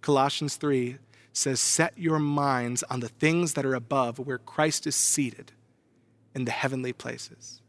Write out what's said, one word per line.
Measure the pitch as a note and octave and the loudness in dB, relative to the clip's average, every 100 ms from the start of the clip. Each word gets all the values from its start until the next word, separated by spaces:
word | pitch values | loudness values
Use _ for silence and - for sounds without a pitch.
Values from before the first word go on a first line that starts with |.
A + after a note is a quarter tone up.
Colossians | - C#3 C3+ - D3 - | 2 4 4 0 -4 -4
three | D3 C3+ B2 C3+ - - - | 0 0 0 -6 -20 -20 -10
says, | - C#3+ B2+ | -4 -2 0
"Set | - - E3 - | 2 2 2 0
your | E3 D#3+ | 0 2
minds | D3 C#3+ C#3+ B2+ A#2+ B2 | 2 2 2 2 0 -4
on | - B2+ | -4 -6
the | A#2 | -6
things | - D#3 E3+ F3 | 0 2 4 2
that | D3 | 0
are | C3+ | 0
above, | B2+ A#2 C3+ A#2+ A#2+ | -2 0 0 0 -2
where | C3 B2+ | -6 -6
Christ | - - D#3 D3 - | -6 2 2 2 -2
is | - | 2
seated | - - C3 - - - _ _ _ _ _ _ _ | 2 2 0 -4 -18 -20 _ _ _ _ _ _ _
in | C3+ | -6
the | B2+ | -4
heavenly | - C#3 C3 B2+ | -2 -2 -2 -6
places." | B2 B2 A#2 - - - - | -6 -10 -10 -14 -16 -20 -20